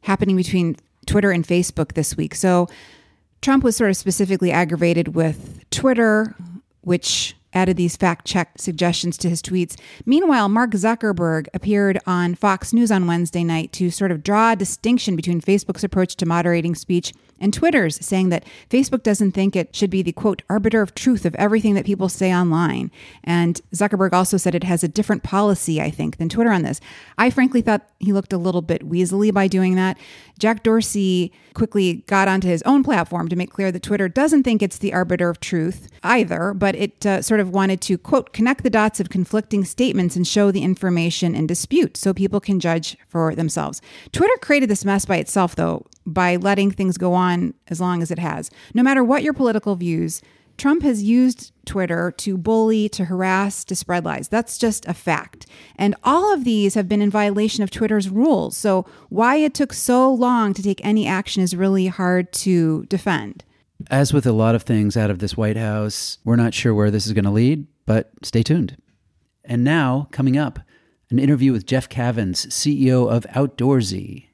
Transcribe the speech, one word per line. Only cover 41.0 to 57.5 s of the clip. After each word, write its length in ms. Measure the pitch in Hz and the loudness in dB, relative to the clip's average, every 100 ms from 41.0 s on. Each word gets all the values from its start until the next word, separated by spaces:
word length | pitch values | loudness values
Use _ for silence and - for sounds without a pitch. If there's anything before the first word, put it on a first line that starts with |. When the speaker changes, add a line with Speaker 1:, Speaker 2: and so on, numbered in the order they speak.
| 170 160 180 165 | 0 0 -2 0
Speaker 1:
in 120 | 156 | -2
dispute 480 | 170 - 285 330 - | -2 0 0 0 0
so 180 | 196 | -2
people 280 | 190 190 202 | 0 0 -2
can 180 | - 196 | -2 -2
judge 380 | 170 165 160 - _ | 0 -2 -4 -14 _
for 260 | 170 160 | -2 -2
themselves." 480 | 151 160 170 143 139 - - - | 0 -4 -2 -6 -8 -18 -20 -12
Twitter 240 | - 381 494 | 0 2 2
created 280 | - 285 262 | 2 2 2
this 140 | 202 | 0
mess 220 | 196 196 - | 0 -2 0
by 100 | 180 | -2
itself, 400 | - - 175 - | -2 0 -2 -2
though, 300 | 165 - - _ - | -4 -4 -10 _ -8
by 320 | 165 180 180 | -2 0 0
letting 340 | 190 196 196 | 0 2 0
things 260 | 190 190 175 | 0 -2 0
go 160 | 180 | 0
on 400 | 180 180 175 175 - _ | 2 2 0 -2 -8 _
as 120 | 165 | -4
long 220 | 180 175 | -2 -2
as 80 | 165 | -4
it 80 | 170 | -6
has. 320 | 170 - - - - | -6 -8 -12 -16 -6
No 80 | 226 | 2
matter 220 | 254 269 | 2 4
what 180 | 240 285 | 2 2
your 120 | 294 | 0
political 420 | 285 254 214 202 190 | 0 0 0 -2 -4
views, 460 | 175 165 165 156 _ _ _ _ | -2 -2 -4 -6 _ _ _ _
Trump 240 | 277 320 | 0 2
has 220 | 285 226 | 2 0
used 480 | 202 240 254 240 - _ - | 2 4 2 0 -10 _ -10
Twitter 460 | 196 180 170 175 175 | -4 -2 -2 -4 -4
to 180 | - 190 | -6 -4
bully, 540 | 175 226 220 220 208 | 0 2 2 2 0
to 160 | - 175 | -2 -4
harass, 580 | 185 185 185 202 190 - | -2 0 0 -2 -6 -8
to 100 | 180 | -8
spread 280 | - 175 | -4 -4
lies. 240 | 160 135 - | -2 -6 -4
That's 300 | 220 233 - | -4 -2 -2
just 300 | 233 208 - | -2 -2 -6
a 60 | |
fact. 520 | 170 - 156 - - - - - - | -8 -4 -4 -4 -18 -20 -20 -20 -2
And 200 | - - | -2 0
all 300 | - 294 415 | 2 2 2
of 120 | 381 247 | 0 0
these 280 | 220 196 | 2 2
have 160 | 214 185 | 0 0
been 120 | 208 | 0
in 100 | 208 | 2
violation 520 | 208 208 202 214 | 2 0 0 -2